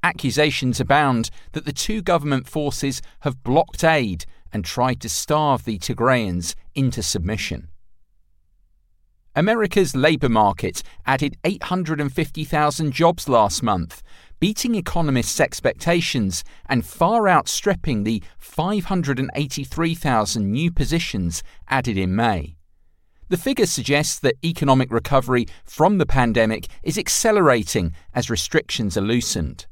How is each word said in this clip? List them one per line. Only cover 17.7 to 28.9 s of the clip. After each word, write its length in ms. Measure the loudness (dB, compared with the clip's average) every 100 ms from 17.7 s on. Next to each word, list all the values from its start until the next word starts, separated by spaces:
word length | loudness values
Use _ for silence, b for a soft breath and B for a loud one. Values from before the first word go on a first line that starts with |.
| 0 0 0
the 180 | 0 -2 b b
five 480 | -10 -4 -2 -2 0
hundred 320 | -2 0 -2
and 140 | -4
eighty-three 600 | -4 -4 -4 -8 -2 -2 0
thousand 560 | 0 2 2 0 -2
new 200 | 0 0
positions 680 | 0 0 0 -2 -2 -2 -4 b b b
added 300 | -2 0 0
in 180 | 0 2
May. 400 | 2 0 -4 -14 _ _ _ _ _ _ -4
The 100 | -2
figure 280 | -2 0 0
suggests 540 | 0 0 0 0 0
that 160 | 0 0 -4
economic 460 | -2 4 4 4
recovery 560 | -2 2 2 2 0 0 B -18
from 320 | 2 2 4
the 80 | 2
pandemic 640 | 4 4 4 2 2 -6 b
is 140 | -4 -4
accelerating 920 | -2 0 2 4 6 4 2 -2 -2 b b
as 160 | -6 -2
restrictions 680 | -2 0 -2 -2 -4 -2